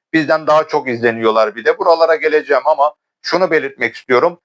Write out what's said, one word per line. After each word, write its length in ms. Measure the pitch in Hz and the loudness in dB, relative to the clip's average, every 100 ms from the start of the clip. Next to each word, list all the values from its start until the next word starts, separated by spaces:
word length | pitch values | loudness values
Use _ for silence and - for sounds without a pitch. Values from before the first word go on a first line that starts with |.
| _ | _
bizden 340 | 160 147 160 156 | -4 0 -2 2
daha 200 | 156 151 | 0 0
çok 220 | 151 131 | -4 -4
izleniyorlar 680 | 117 117 113 110 110 110 113 | -2 -2 0 0 2 0 -2
bir 80 | |
de. 140 | 127 165 | -2 0
Buralara 380 | 185 165 165 160 | 2 2 2 0
geleceğim 460 | 156 151 135 135 | 0 -2 0 -2
ama 300 | 147 156 147 - _ _ | 0 0 0 -2 _ _
şunu 280 | - 170 185 | -6 -2 0
belirtmek 460 | 156 139 - 117 - | 0 -4 -6 -8 -6
istiyorum. 440 | - 123 175 175 | -2 0 0 -2